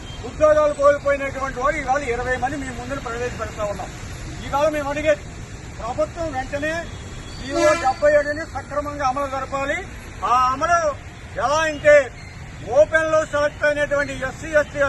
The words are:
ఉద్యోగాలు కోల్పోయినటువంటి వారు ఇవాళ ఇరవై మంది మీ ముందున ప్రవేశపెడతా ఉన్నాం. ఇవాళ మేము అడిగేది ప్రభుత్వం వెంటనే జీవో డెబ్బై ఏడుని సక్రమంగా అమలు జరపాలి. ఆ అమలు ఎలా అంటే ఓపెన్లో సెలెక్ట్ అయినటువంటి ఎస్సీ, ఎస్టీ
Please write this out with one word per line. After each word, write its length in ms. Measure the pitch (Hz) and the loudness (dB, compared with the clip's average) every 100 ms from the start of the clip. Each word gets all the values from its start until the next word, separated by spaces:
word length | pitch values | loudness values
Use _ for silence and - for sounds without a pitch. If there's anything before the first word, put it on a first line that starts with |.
| - - 247 | -8 -10 -10
ఉద్యోగాలు 440 | - 302 302 302 285 | 4 6 6 4 6
కోల్పోయినటువంటి 800 | 285 285 277 277 269 269 269 240 | 6 6 2 0 -2 -4 -4 0
వారు 180 | 269 302 | 0 0
ఇవాళ 180 | 262 277 269 240 | 0 0 0 -2
ఇరవై 200 | 247 247 | -2 0
మంది 140 | 254 294 | -2 -4
మీ 60 | 262 240 | -6 -8
ముందున 200 | 240 277 240 | -8 -6 -6
ప్రవేశపెడతా 560 | 233 247 - 208 220 208 | -4 -4 -6 -8 -4 -4
ఉన్నాం. 180 | 196 175 - - - - - - | -4 -8 -10 -12 -10 -10 -10 -4
ఇవాళ 200 | 277 311 302 | 2 2 2
మేము 140 | 277 | -2
అడిగేది 300 | 294 311 294 - - - - - - | 0 2 2 -2 -14 -14 -14 -14 -10
ప్రభుత్వం 460 | 226 269 302 - 320 262 | -6 -2 -2 -4 -6 -4
వెంటనే 360 | 262 285 302 330 330 - - - - - | -6 -4 -4 -4 -6 -10 -12 -12 -12 -10
జీవో 260 | 254 339 311 330 330 | -4 2 4 4 0
డెబ్బై 260 | - 294 294 | 2 4 4
ఏడుని 240 | 285 294 320 262 | 2 -4 -6 -10
సక్రమంగా 500 | 277 285 294 294 269 | -8 -6 -4 -2 -2
అమలు 160 | 262 277 269 | 0 -2 -4
జరపాలి. 420 | 254 277 277 339 392 - - - 196 | -4 -4 -4 -4 -6 -12 -14 -6 2
ఆ 40 | 247 254 | 4 4
అమలు 280 | 277 320 339 311 269 - - - 180 240 | 2 2 2 2 -4 -10 -16 -12 -4 0
ఎలా 140 | 311 320 | 2 0
అంటే 260 | 294 294 294 247 - - - - - 180 262 | 2 8 8 6 -4 -16 -14 -14 -12 2 4
ఓపెన్లో 400 | 302 320 320 311 302 | 6 4 4 2 2
సెలెక్ట్ 320 | 294 294 - 294 | 2 0 2 0
అయినటువంటి 440 | 294 285 285 277 269 262 | 2 0 0 0 -4 -6
ఎస్సీ, 220 | 269 311 302 | -8 0 2
ఎస్టీ 180 | 294 285 | 2 0